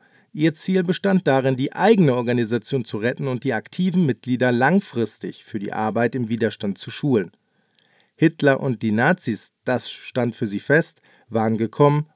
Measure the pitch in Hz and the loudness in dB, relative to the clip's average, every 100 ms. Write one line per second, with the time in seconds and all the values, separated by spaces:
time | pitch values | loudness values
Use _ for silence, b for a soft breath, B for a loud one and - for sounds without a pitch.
0 | b b b - 156 - - 185 175 170 | b b b -2 -2 0 0 0 0 -2
1 | 196 190 156 135 131 127 139 - 196 202 | 0 0 2 2 2 0 -2 2 4 6
2 | 151 123 120 120 110 117 - 135 - 107 | 4 2 0 0 0 -2 -2 -4 -4 -4
3 | 117 143 139 123 135 110 - - 185 180 | -4 -4 -4 -4 -4 -4 -4 -2 0 2
4 | 156 - 123 123 127 120 135 196 - 120 | 2 0 -2 0 2 4 4 4 0 -2
5 | 110 - 90 - - 107 101 - 110 107 | -4 -4 -10 -12 -10 -8 -6 -4 -2 0
6 | 120 127 110 113 113 - 101 92 - - | 0 0 -4 -2 -2 -2 -6 -6 -8 -4
7 | 147 117 85 - _ _ _ _ _ _ | 0 0 0 -8 _ _ _ _ _ _
8 | _ - 160 160 143 135 139 110 110 107 | _ 0 0 2 2 2 0 -2 0 2
9 | 139 185 - 101 - - - 120 - - | 2 2 -2 -6 -6 -8 -4 -2 -4 -10
10 | - 127 123 - 110 101 - 151 - - | -8 -4 -2 -2 -4 -4 2 2 2 -6
11 | b b b 110 113 110 110 - 147 147 | b b b -2 0 0 -2 2 4 4
12 | 151 | -2